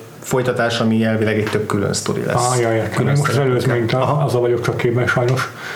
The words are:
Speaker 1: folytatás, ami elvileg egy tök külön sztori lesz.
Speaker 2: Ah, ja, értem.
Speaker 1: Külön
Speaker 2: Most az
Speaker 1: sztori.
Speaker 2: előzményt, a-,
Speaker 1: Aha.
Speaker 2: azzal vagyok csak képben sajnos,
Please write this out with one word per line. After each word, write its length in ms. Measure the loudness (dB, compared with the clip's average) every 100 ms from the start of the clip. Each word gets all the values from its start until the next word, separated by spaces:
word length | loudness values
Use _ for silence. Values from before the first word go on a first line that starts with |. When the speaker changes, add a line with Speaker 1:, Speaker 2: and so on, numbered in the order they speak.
| -12 -14
Speaker 1:
folytatás, 580 | -2 0 0 0 0 2
ami 240 | 2 2
elvileg 340 | 2 2 0 0
egy 120 | 0
tök 160 | -2 -2
külön 280 | -2 -2
sztori 280 | -2 -4 -4 -2
lesz. 260 | 0 0
Speaker 2:
Ah, 80 | 0
ja, 120 | 0 0
értem. 160 | -2 -2
Speaker 1:
Külön 180 | 0 2
Speaker 2:
Most 100 | 2
az 60 |
Speaker 1:
sztori. 160 | 2 2
Speaker 2:
előzményt, 440 | 2 0 0 0
a-, 80 | 0
Speaker 1:
Aha. 220 | 0 0
Speaker 2:
azzal 180 | 2 2
vagyok 200 | 2 0
csak 160 | 0 0
képben 300 | 2 2 2
sajnos, 440 | 2 2 0 -2 -10 -12